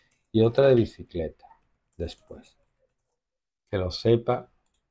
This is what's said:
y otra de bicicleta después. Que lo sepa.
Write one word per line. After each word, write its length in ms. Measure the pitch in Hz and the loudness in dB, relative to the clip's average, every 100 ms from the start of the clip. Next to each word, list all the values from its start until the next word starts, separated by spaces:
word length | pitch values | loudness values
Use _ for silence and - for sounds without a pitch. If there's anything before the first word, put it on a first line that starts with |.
| _ _ _ | _ _ _
y 100 | 110 | 0
otra 260 | 113 120 139 | 2 4 4
de 80 | 123 | 4
bicicleta 720 | 110 - - 87 78 - - _ _ _ _ - | 2 -6 -12 -8 -8 -10 -20 _ _ _ _ -12
después. 600 | - - _ - - _ _ _ _ _ _ _ _ _ _ _ _ | -12 -12 _ -20 -20 _ _ _ _ _ _ _ _ _ _ _ _
Que 80 | 101 | -6
lo 100 | 92 | -6
sepa. 600 | - 113 117 117 123 - _ _ _ _ | -2 0 2 0 -4 -6 _ _ _ _